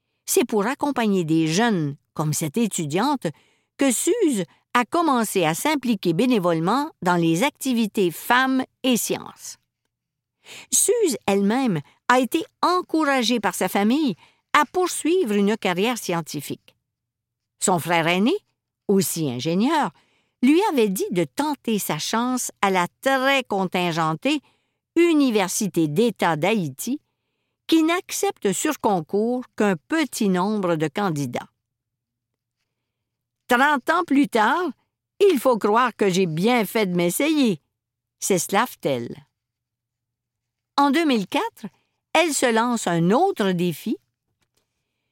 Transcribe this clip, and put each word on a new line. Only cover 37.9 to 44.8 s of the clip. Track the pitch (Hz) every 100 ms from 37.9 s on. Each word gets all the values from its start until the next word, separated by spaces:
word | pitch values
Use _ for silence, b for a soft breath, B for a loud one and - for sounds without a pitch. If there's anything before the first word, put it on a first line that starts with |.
| _ _ _
s'esclaffe-t-elle. | - 185 - 196 247 - 165 127 117 - - _ _ _ _ _ _ _ _ _ _ _ _ _ _ -
En | 285
deux | 277 330
mille | 240 185
quatre, | 294 453 - 202 _ _ _ _
elle | 311 339
se | 277 254
lance | 226 240 233 -
un | 170 170
autre | 233 381 370 190
défi, | 180 175 156 - 311 _ _ _ _ _ _ _ _